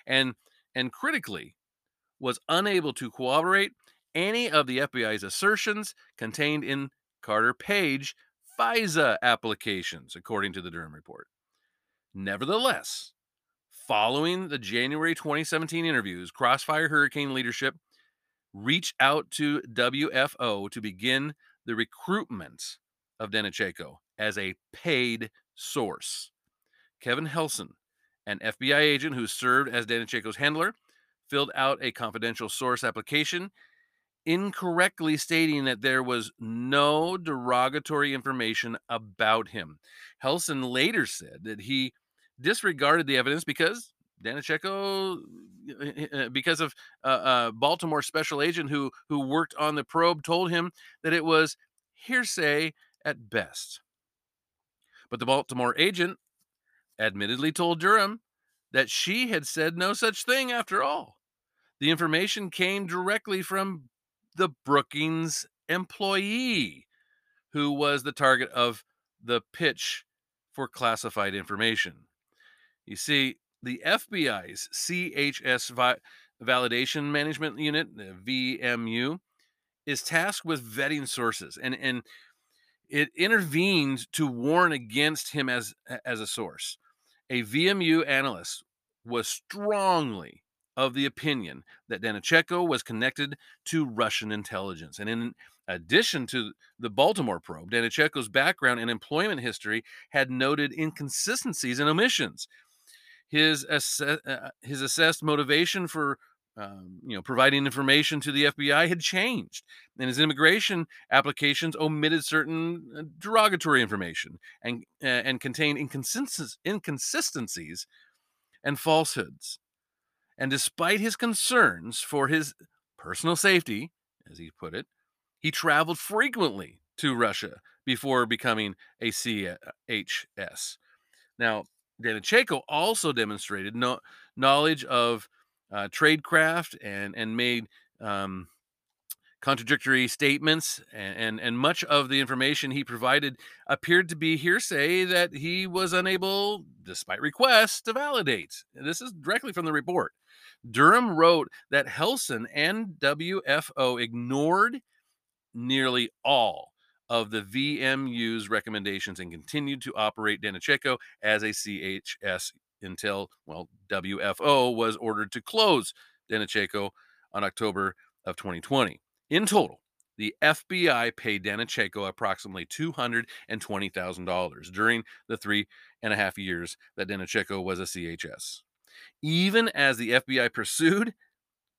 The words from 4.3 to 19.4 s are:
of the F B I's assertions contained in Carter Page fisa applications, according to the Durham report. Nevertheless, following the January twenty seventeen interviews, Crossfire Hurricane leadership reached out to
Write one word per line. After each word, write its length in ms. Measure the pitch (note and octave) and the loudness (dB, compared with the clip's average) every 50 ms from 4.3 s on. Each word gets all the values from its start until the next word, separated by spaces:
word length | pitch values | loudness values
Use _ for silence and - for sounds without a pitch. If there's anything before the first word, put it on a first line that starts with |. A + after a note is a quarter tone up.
| A3 A#3+ A#3+ F#3 | 0 0 0 2
of 160 | D3+ D3+ C#3 | 4 2 2
the 140 | B2+ B2+ C3 | 2 2 0
F 120 | C#3+ - | 0 0
B 120 | - B2+ A2+ | 0 -2 0
I's 180 | G#2+ G#2+ G2+ | 0 0 -2
assertions 720 | G2+ F#2+ - - F#3+ G3+ A3 G3 - A3 G#3 G#3+ G#3 - - _ _ _ _ - | -4 -6 -4 0 2 2 2 2 0 -2 -2 -4 -6 -10 -12 _ _ _ _ -10
contained 460 | A#2 A2+ - D3+ D3 D3 D3+ D3+ A#2 | -8 -8 -4 -2 0 0 0 0 -2
in 260 | C3+ C#3 C#3 C#3 C3+ - _ _ _ _ _ | -2 -4 -4 -4 -8 -12 _ _ _ _ _
Carter 320 | - A2+ G#2+ A2 A2+ A#2+ B2 | -4 0 2 4 4 2 2
Page 600 | - - - G3+ G3+ F3+ D3 C3+ C3+ C#3 - - _ _ _ _ _ _ - - - | 0 -2 -2 0 2 2 2 0 -2 -4 -8 -12 _ _ _ _ _ _ -8 -4 0
fisa 560 | A#3 A3+ A#3 A#3 A3 F3+ D3+ E3 D3 A#2+ G#2 - | 0 2 2 2 0 2 4 4 4 4 4 4
applications, 920 | - A#2+ A#2 - - A2 G#2 - - A2+ G2 F#2 E2+ - E2+ D#2 C2 - - | 4 2 2 2 0 -2 -4 -4 -4 -4 -4 -4 -4 -6 -10 -10 -14 -18 -18
according 380 | F2+ - - A2+ G2+ G2 G2 | -16 -10 -6 -4 -4 -2 -4
to 80 | E2+ F#2+ | -6 -8
the 100 | E2+ F2+ | -10 -10
Durham 220 | D#2+ E2+ D#2+ D#2 | -10 -10 -12 -12
report. 340 | D2+ D2+ - - - - - - _ _ _ _ _ _ _ _ _ _ _ _ _ _ _ _ - | -14 -20 -20 -20 -20 -20 -20 -20 _ _ _ _ _ _ _ _ _ _ _ _ _ _ _ _ -12
Nevertheless, 1000 | F#2+ F#2+ G2 G2 - B2+ D3+ G#3 A3+ B3+ C4 - D#2+ - - - - - - _ _ _ _ _ _ _ _ _ _ _ _ | -6 -4 -4 -4 -2 -2 -2 0 2 2 0 0 -2 -4 -8 -10 -10 -12 -14 _ _ _ _ _ _ _ _ _ _ _ _
following 800 | - - - - A#2 G#2 G#2+ A#2 C3 C#3+ D#3 E3+ F3+ F#3 F#3+ D3+ | -20 -10 -4 0 2 2 2 2 2 2 0 0 -2 -2 -4 -6
the 100 | D3 C3 | -6 -8
January 560 | A2 F#2+ A2 A#2+ B2+ C3+ D3+ D#3 D#3+ E3 D#3+ | -6 -4 -2 0 0 0 -2 -2 -2 -2 -2
twenty 280 | - - D3+ C#3+ D3+ | -2 -4 -4 -2 -2
seventeen 440 | D#3 - D#3+ D#3 D#3+ D#3 E3 E3+ E3 | -2 -2 -2 -2 -2 -4 -4 -2 0
interviews, 440 | E3 D3 B2 G2+ G2 F2 F2+ F2+ E2+ | 0 0 0 0 -2 -6 -10 -10 -12
Crossfire 600 | - - C3 A#2+ C3 C3+ - - D3+ D#3 E3 D#3 | -4 0 2 4 4 2 2 0 0 0 0 2
Hurricane 420 | D#3 D3 C#3+ C#3 - D3 C#3+ C#3 | 2 2 2 2 0 -2 -4 -2
leadership 440 | C3 C3 B2 A#2+ A#2 - C3+ C3+ D#3+ - _ _ _ _ _ _ _ _ _ _ _ _ _ _ | -2 -2 -2 -2 -2 -2 -2 -2 -2 -6 _ _ _ _ _ _ _ _ _ _ _ _ _ _
reached 420 | - G2 G#2+ B2+ D#3 F3+ - - - - | -16 -6 -2 0 0 0 0 -4 0 2
out 300 | C3 C3+ D3+ D#3 - - | 4 4 4 2 -2 -4
to 320 | - - | -4 -2